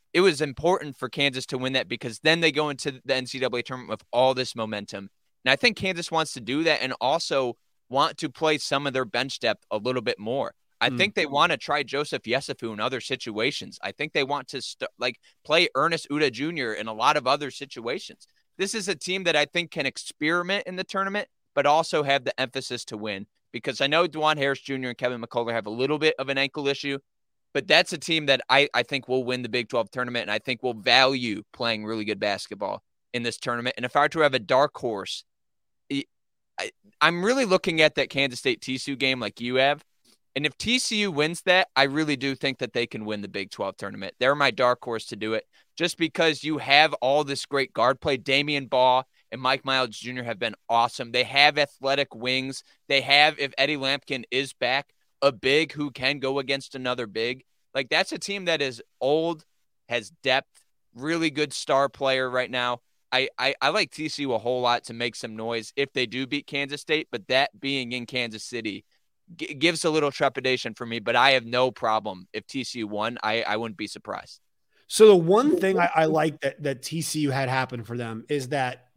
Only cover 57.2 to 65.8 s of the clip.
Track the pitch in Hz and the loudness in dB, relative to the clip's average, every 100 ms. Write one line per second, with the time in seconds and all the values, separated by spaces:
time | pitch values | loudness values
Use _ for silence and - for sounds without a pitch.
57.2 | 117 131 _ _ _ 135 127 156 190 190 | -4 -4 _ _ _ -6 0 0 0 -4
58.2 | - 202 175 160 139 117 - - 131 156 | -8 -6 -2 0 -2 -6 -16 -4 2 2
59.2 | 165 160 _ _ _ _ - 120 104 - | 2 -4 _ _ _ _ -6 -4 -4 -4
60.2 | 135 131 - _ _ _ _ 117 143 165 | 0 2 0 _ _ _ _ -8 -4 0
61.2 | 160 143 147 - - 139 139 - 135 131 | 0 0 -2 -4 0 2 2 0 0 0
62.2 | 131 127 120 123 123 120 _ _ _ 131 | 0 -2 -2 -2 -2 -2 _ _ _ 0
63.2 | 131 - 131 143 135 190 165 - 156 - | 0 0 -2 2 2 2 0 -4 -6 -4
64.2 | 139 113 113 123 123 120 - 117 120 - | -2 0 0 0 2 2 -2 -6 -6 -6
65.2 | 117 110 113 117 107 - | -10 -8 -6 -6 -4 -4